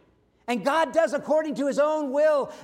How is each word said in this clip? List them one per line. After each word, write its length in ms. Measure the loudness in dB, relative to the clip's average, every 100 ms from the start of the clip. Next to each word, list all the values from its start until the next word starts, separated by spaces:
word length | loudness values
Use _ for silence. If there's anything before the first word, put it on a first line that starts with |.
| _ _ _ _ -6
And 160 | -2
God 300 | 0 0 2
does 200 | 2 0
according 420 | -2 0 0 0 -2
to 120 | -2
his 120 | 2
own 320 | 0 0 -2
will 400 | 2 2 2 -2 -10